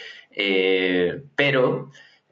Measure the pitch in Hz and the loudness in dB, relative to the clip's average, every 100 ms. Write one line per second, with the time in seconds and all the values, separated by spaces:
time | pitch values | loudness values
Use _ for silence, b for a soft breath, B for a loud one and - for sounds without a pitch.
0 | B B B - 101 95 95 95 92 90 | B B B -6 -2 2 2 2 2 0
1 | 87 80 - - 143 131 127 - - b | 0 -4 -6 -2 0 2 0 -2 -8 b
2 | b b _ | b b _